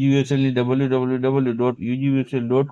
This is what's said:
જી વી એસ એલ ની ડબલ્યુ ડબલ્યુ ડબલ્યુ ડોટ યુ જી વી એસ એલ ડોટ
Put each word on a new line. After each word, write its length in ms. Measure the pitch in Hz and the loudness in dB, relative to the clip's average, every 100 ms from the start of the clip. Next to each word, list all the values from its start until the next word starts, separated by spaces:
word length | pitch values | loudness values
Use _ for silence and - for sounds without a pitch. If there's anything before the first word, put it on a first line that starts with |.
જી 100 | 135 | 2
વી 100 | 139 | 2
એસ 80 | 131 | 2
એલ 60 | 139 | 0
ની 100 | 135 123 | 0 0
ડબલ્યુ 320 | 120 135 135 | 0 0 0
ડબલ્યુ 280 | 131 127 127 | 0 0 -2
ડબલ્યુ 320 | 131 135 131 113 | 0 0 0 0
ડોટ 200 | 123 120 113 | -2 -2 -4
યુ 100 | 127 | -2
જી 120 | 139 | 0
વી 100 | 135 127 | 0 -2
એસ 60 | 135 | -4
એલ 80 | 117 | 0
ડોટ 220 | 127 139 | 0 0